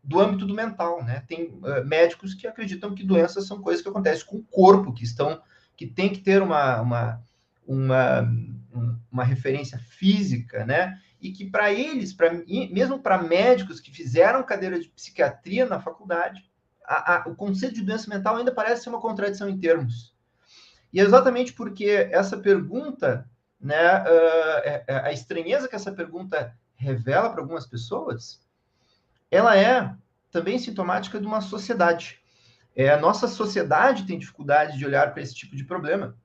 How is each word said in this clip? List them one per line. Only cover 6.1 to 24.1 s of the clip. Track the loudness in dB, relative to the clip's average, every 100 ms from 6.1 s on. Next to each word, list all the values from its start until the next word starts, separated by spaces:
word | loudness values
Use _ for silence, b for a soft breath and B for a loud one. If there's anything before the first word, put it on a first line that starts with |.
| 0
ter | 4 4
uma, | 4 2 2 2
uma, | 0 0 -2 -6 -14 _ _ _ -6
uma, | -2 2 2 4 2 0 -2 -4 -14 -12
um, | -6 -4 -4 -8
uma | -2
referência | 0 0 -2 -4 -6 -12
física, | -16 _ 2 2 0 -4 -6 -8 -2
né? | 0 0 -6 B _
E | -14
que | -12 -6
pra | 0 0
eles, | 0 -2 -4 -8
pra, | 0 0 0 -6
e | -6 -4
mesmo | -2 0 -2
pra | 0 0
médicos | 2 2 4 4 0 -12
que | -18
fizeram | -14 -2 4 6 4
cadeira | -2 -4 -4 -6
de | -8
psiquiatria | _ -18 0 0 -2 -6 -2 0
na | -2
faculdade, | -8 -14 -6 -4 -4 -8 _ _ _ _
a, | -4 -2 2 0
a, | 0
o | -8
conceito | -6 -4 -4 -6
de |
doença | -6 -6 -6
mental | -4 -2 0
ainda | -2
parece | -2 -2 -2
ser | -4
uma | -6
contradição | -6 -4 -4 -4 -6
em | -4
termos. | 2 2 0 -8 -14 _ _ _ b b b b b
E | 2
é |
exatamente | 8 8 6 0 -4
porque | -6 -12 -4 0 2 2
essa | 2 0 -2
pergunta, | 2 2 2 -8 -8 -4 -2 -2 -8 _ _ _
né, | -4 4 4
ah, | 4 6